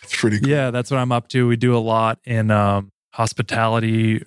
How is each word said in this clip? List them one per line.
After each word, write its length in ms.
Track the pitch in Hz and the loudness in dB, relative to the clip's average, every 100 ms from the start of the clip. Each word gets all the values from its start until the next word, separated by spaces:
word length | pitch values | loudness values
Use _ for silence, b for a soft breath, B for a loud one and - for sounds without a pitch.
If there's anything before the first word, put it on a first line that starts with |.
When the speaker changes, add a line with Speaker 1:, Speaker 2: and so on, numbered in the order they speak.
Speaker 1:
It's 120 | - - | -12 -4
pretty 200 | 117 104 | 0 0
cool. 100 | 135 | 0
Speaker 2:
Yeah, 220 | 147 131 | 0 0
that's 180 | 123 123 | -4 -4
what 80 | 135 | -2
I'm 120 | 127 | 0
up 160 | 123 - | -2 -2
to. 180 | 131 123 | 0 0
We 100 | 117 | 2
do 180 | 123 120 | 2 2
a 40 | |
lot 380 | 110 113 113 113 | 2 0 0 -2
in, 260 | - 113 107 | -4 -2 2
um, 420 | 107 101 101 98 _ _ - 113 - | 2 2 0 -4 _ _ -4 -4 -4
hospitality, 840 | 113 117 113 113 113 113 110 110 | -4 -2 0 0 0 0 0 0